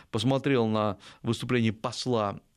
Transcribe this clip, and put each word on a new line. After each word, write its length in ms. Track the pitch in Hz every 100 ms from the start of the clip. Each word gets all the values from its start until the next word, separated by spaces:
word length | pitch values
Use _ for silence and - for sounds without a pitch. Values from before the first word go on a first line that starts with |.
| -
посмотрел 580 | 110 117 135 143 131 110
на 300 | 110 107 95 - -
выступление 480 | 113 110 123 123 113
посла, 680 | 107 123 - 127 117 101 98 _